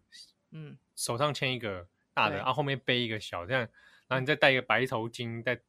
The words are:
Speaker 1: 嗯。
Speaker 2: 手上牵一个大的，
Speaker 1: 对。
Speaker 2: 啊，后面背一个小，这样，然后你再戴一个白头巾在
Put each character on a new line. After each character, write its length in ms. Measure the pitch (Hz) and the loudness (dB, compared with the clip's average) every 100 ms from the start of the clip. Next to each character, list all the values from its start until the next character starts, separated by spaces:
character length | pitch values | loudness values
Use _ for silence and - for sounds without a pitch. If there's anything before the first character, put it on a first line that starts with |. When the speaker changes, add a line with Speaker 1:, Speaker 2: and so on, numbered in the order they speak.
| _ - - _ _ | _ -20 -20 _ _
Speaker 1:
嗯。 260 | 160 147 135 _ | -16 -16 -18 _
Speaker 2:
手 240 | - - 120 | -8 -4 0
上 160 | 147 | 0
牵 180 | 135 135 | 0 -2
一 60 | 127 | -2
个 300 | 110 92 90 _ _ | -4 -8 -12 _ _
大 160 | - 107 | 0 0
的， 60 | 98 | 2
Speaker 1:
对。 40 | |
Speaker 2:
啊， 120 | 120 | 0
后 100 | 127 | 0
面 160 | 139 135 | 0 -2
背 220 | - 123 | 0 0
一 80 | 117 | 0
个 100 | 107 | -4
小， 260 | - 92 | -6 -8
这 80 | 87 | -2
样， 100 | 131 113 - - - _ | -2 -2 -10 -20 -20 _
然 100 | 131 | -2
后 40 | |
你 60 | 131 | 0
再 100 | 147 | 6
戴 160 | 147 | 6
一 20 | |
个 80 | 131 | 6
白 240 | - 110 131 | 4 2 2
头 220 | 117 113 | -2 -4
巾 340 | - 117 113 | -6 -6 -4
在 180 | 120 120 | -4 -4